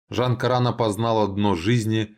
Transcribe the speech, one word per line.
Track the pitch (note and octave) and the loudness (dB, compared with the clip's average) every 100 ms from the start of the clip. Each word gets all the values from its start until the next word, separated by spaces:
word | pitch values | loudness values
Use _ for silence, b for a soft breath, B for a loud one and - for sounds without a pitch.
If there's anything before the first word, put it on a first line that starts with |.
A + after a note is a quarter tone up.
| _ | _
Жанка | G2+ B2 A#2 A#2+ | -2 -2 0 0
рано | B2+ B2 | 0 0
познала | A2+ A#2 G2+ A#2 A2+ G2+ | 0 -2 0 0 2 0
дно | G2 G2+ | 0 0
жизни | F2+ F#2 A#2+ G#2+ A2 G#2+ | 0 0 0 0 -2 -4